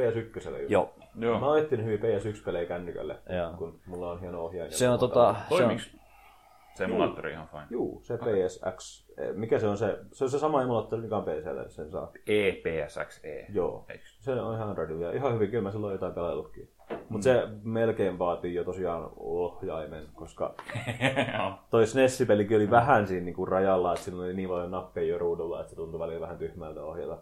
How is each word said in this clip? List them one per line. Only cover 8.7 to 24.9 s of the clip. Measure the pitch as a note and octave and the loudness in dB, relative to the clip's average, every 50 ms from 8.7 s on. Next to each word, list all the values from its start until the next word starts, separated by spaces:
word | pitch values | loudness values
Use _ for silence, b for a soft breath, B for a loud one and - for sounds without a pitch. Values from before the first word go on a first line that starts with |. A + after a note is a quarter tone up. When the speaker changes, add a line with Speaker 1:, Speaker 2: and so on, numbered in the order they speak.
| F#2 | -6
Speaker 1:
X, | - - - - - _ - - | -6 -10 -16 -18 -20 _ -18 -10
eh, | - C#2 B1 C2+ | -6 -6 -4 -4
mikä | F2+ A2+ A2 D3 A#2+ | -4 0 2 2 4
se | A2 | 4
on | G#2 G2+ | 2 2
se, | G2+ A2 G2 F2 - - - | 2 0 0 0 -2 -8 -14
se | - - C3+ | -4 -2 0
on | B2+ | 0
se | C3+ C#3+ | 2 2
sama | D3+ D#3 D#3 C3+ | 2 2 2 2
emulaattori, | B2+ B2 A#2+ A2 G#2 - A#2 A#2 | 2 2 2 0 0 -2 -4 -4
mikä | A2+ G#2 G#2+ | -2 -2 -2
on | G2+ F#2 | -2 0
P | |
C:llä, | F2 D#2 D#2 D#2 D#2+ C#2 C2 A#1+ - | -2 -4 -4 -4 -6 -6 -6 -8 -10
sen | - - D#2 D#2 | -10 -12 -10 -8
saa. | F2+ D#2 C#2+ - - - - | -8 -8 -8 -8 -12 -10 -2
Speaker 3:
E | - G#2 G#2 G2+ F#2+ | 0 2 4 4 2
P | E2 - - F2 E2 D#2 D2 D2 | 0 0 -2 -4 -2 -2 -4 -4
S | - D2+ D2 - | -6 -8 -8 -10
X | - - - | -12 -14 -12
E. | D#2+ D2 B1+ - - | -12 -10 -10 -10 -4
Speaker 1:
Joo. | G2+ G2+ F2 C#2 A1 A1 - - | 0 0 0 0 -2 -6 -10 -14
Speaker 3:
Eiks? | - - - - - - | -16 -18 -18 -20 -20 -8
Speaker 1:
Se | - C3+ C3 - | -6 -4 -2 -2
on | G#2 A2 A2+ | -2 -4 -4
ihan | A2 A2 G#2 F#2 | -4 -4 -4 -4
radilia, | E2+ D#2+ D#2 D#2+ D#2+ E2+ - | -4 -4 -4 -4 -4 -2 -2
ihan | G2+ A#2+ C3 C3+ A#2 | -2 0 0 0 2
hyvin, | A2 G#2 G2 | 2 2 2
kyllä | A#2 A#2 G2+ | 2 0 -2
mä | G2 | -2
silloin | G#2 G#2+ G#2 G2+ | -4 -4 -4 -4
jotain | G2 F#2 F#2+ F2 E2+ | -4 -4 -4 -4 -4
pelailukin. | F2+ F2 E2+ D2 D2 - - - - - - _ _ - - | -2 -2 -2 -2 -4 -6 -8 -14 -18 -18 -20 _ _ -12 -10
Mut | - - - - A2+ G#2 | -10 -10 -8 -6 -6 2
Speaker 3:
Mm. | |
Speaker 1:
se | G2 C3 B2 A#2+ F#2 - G#2+ G#2+ - | 4 4 6 6 4 0 -6 -8 -6
melkein | A2+ A2+ A2+ A2+ A2+ G#2+ - G#2 F#2 F2 F2+ | -2 0 2 4 2 4 2 2 0 2 2
vaatii | F2+ F2 E2+ E2+ - F2+ F2 | 0 0 0 0 -2 -2 -2
jo | F2 E2+ | -2 -2
tosiaan | F2+ F2+ F#2+ F#2 E2+ E2+ E2 D#2 - - | -2 -4 -2 -2 -2 -2 -4 -6 -8 -12
ohjaimen, | - - - E2+ F2 F2 F2 - - F#2+ F#2 D#2+ D#2+ D#2 D2 D#2+ D#2 D2+ D#2 - | -10 -6 -2 0 0 0 0 -2 -4 -6 -6 -4 -6 -6 -8 -10 -12 -12 -14 -14
koska | - E2 E2 - - E2+ - - - - - - A2+ - B2 A#2+ | -14 -16 -14 -6 -4 -4 -4 -4 -6 -10 -8 -8 -6 -4 -6 -2
Speaker 3:
<laughs> | - B2 B2+ B2+ C#3 B2 B2+ - | 0 0 0 2 0 0 0 0
Joo. | A2 F#2+ G2 F#2+ - - - | -2 -2 -2 -4 -8 -4 2
Speaker 1:
toi | - A2+ A2+ | 4 6 6
snessipelikin | G#2+ A2+ C3+ C3 B2+ B2+ - C3 A2 G#2+ G#2 G#2 G2 A2+ | 6 6 6 6 6 6 4 4 4 6 4 6 6 6
oli | G#2+ G#2+ G2 | 6 6 8
vähän | A#2+ A#2 A#2+ C#3+ C3+ A2 G2+ | 6 6 8 8 6 6 6
siinä | F#2+ F#2 F2+ F2 | 4 0 -2 -2
niinku | F2 E2 F2+ F#2 | -4 -4 -4 -2
rajalla, | F2+ F#2 F#2+ F#2+ G2 F#2+ F#2 F2+ F2+ E2+ | 2 2 4 6 6 6 4 4 2 0
että | D#2+ - | -2 -4
siinä | G2+ F2+ F2+ F2+ | -6 -8 -6 -6
oli | F2+ F#2 | -4 -4
niin | F#2+ F#2+ F#2 | -4 -2 -2
paljon | F2+ F2 F2 F2 | -2 -2 -2 -2
nappeja | F#2 F#2 F#2 - | -4 -6 -6 -6